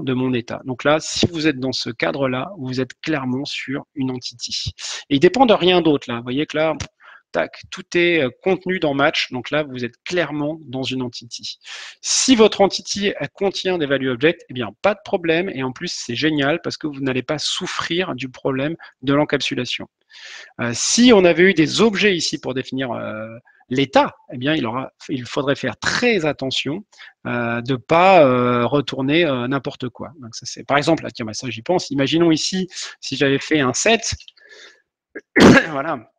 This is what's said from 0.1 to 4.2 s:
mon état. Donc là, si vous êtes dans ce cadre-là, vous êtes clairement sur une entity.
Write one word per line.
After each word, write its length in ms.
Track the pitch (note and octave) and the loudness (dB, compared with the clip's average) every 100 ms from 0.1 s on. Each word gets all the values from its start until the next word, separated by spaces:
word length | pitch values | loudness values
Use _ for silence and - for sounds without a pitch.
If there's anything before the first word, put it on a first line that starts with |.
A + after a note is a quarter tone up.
mon 180 | B2+ C3 | -2 0
état. 300 | B2 A2+ G#2 | -2 -4 -10
Donc 200 | C3 B2+ | -8 -4
là, 160 | C#3+ D#3 | 2 2
si 260 | - - F3+ | 0 -2 -2
vous 220 | E3+ D#3 | 0 0
êtes 100 | C3 | 0
dans 140 | C3 | -4
ce 180 | B2 - | -4 -6
cadre-là, 600 | A#2+ E3 C#3 C3+ B2+ D#3 G3 | -4 -4 0 -2 -2 -6 -8
vous 220 | B2+ B2+ | -6 -4
êtes 120 | B2+ - | -4 -6
clairement 440 | - D#3 C3 B2+ D3 | -6 -4 -2 -4 -6
sur 420 | - - C#3 - D3 | -10 -8 -10 -10 -6
une 160 | C3 | -4
entity. 600 | B2+ | -4